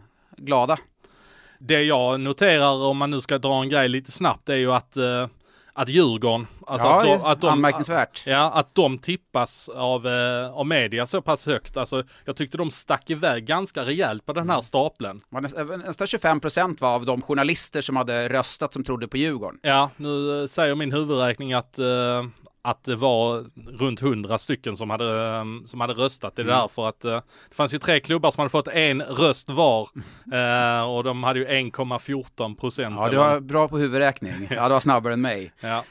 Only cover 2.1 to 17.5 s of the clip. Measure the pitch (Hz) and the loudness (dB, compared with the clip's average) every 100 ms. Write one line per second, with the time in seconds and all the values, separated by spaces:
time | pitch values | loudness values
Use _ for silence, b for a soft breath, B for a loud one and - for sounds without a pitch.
2.1 | 131 135 139 202 156 143 135 135 139 143 | 0 -2 2 4 6 4 4 2 0 0
3.1 | 139 - 139 135 135 135 143 127 131 131 | -2 -2 0 2 0 2 2 2 0 -4
4.1 | - 175 - - 135 127 127 - 135 123 | -2 0 0 -2 0 2 0 -2 -2 -2
5.1 | 123 123 - b b b - 127 160 147 | -2 -4 -10 b b b -6 0 4 4
6.1 | 110 120 117 113 - - 131 123 180 233 | 2 0 0 -4 -16 -8 0 4 6 6
7.1 | 196 156 151 170 147 147 139 151 165 120 | 4 2 2 4 4 4 2 -2 0 -2
8.1 | - 135 139 156 151 - - 147 127 - | -4 0 2 4 2 0 2 2 0 -4
9.1 | 180 - 127 117 - - 123 127 127 123 | -6 -4 -2 -2 -4 -14 -4 -2 0 0
10.1 | 123 123 123 127 143 143 156 110 113 120 | 0 0 -2 -6 -6 0 0 0 -2 -2
11.1 | 190 - 147 151 127 - 135 120 131 127 | -2 -2 -2 0 -4 -4 -6 -4 -4 -6
12.1 | b - 139 139 160 160 - - - - | b -12 -8 -6 -4 -6 -6 -2 -2 -2
13.1 | 151 165 120 113 165 196 151 127 160 147 | -2 0 0 -2 -2 -2 -6 -4 -2 -2
14.1 | 107 - 165 170 151 117 160 151 - 101 | -2 -6 -4 -2 -2 0 0 0 -2 -10
15.1 | 101 - 127 143 151 151 180 185 - 196 | -10 -12 -8 -8 -8 -8 -8 -10 -6 -4
16.1 | - 165 151 151 170 180 151 127 120 120 | 0 2 2 0 0 0 0 0 0 0
17.1 | 127 - 143 143 | -4 -2 0 0